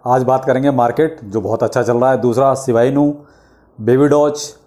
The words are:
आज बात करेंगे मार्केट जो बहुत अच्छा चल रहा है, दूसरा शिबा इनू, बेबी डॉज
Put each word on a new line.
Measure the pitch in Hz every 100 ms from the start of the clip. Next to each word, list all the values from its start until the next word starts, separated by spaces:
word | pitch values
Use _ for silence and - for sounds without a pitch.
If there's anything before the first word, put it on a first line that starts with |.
| 120
आज | 131
बात | 123 131
करेंगे | 139 127 143
मार्केट | 127 120 120 156 160
जो | 104 107
बहुत | 98 110
अच्छा | 110 131
चल | 117 120
रहा | 127
है, | 127
दूसरा | 120 113 135
शिबा | 135 - 113
इनू, | 123 139 147 147 - _ _ _ _ -
बेबी | 107 127 143
डॉज | 147 147 147 - -